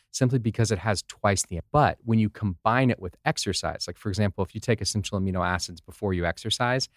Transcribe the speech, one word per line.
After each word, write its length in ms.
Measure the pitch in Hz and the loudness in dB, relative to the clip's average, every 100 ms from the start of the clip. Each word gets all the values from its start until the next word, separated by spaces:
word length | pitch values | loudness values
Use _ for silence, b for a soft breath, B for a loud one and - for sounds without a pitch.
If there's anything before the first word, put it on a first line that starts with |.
| _ | _
simply 280 | - 127 131 | -2 0 2
because 320 | 110 - 113 | 0 0 0
it 80 | 101 | 0
has 240 | 110 98 | 0 -2
twice 420 | - - 101 95 | -4 -2 0 0
the, 160 | - 85 - | -2 -8 -2
but 280 | 147 131 - | 4 4 2
when 140 | 113 113 | 0 2
you 120 | 107 | 2
combine 580 | - 104 90 110 123 131 | 0 -4 -2 0 2 2
it 100 | - | 0
with 160 | 92 - 147 | -6 -4 -4
exercise, 600 | - 104 90 80 80 - | -2 -2 -2 -4 -6 -8
like, 120 | 87 | -6
for 100 | 104 | -4
example, 340 | 95 104 - | 0 0 0
if 120 | 92 | -4
you 60 | 107 | -4
take 200 | - 113 | 0 0
essential 400 | 98 107 - 101 | 0 -2 -2 -2
amino 260 | 95 92 90 | -2 0 0
acids 360 | 90 - 87 | 0 -4 -12
before 320 | - - 104 | -20 -6 -2
you 100 | 90 | 0
exercise, 640 | 85 - 113 - 123 131 - | -2 -2 -4 -2 0 0 -4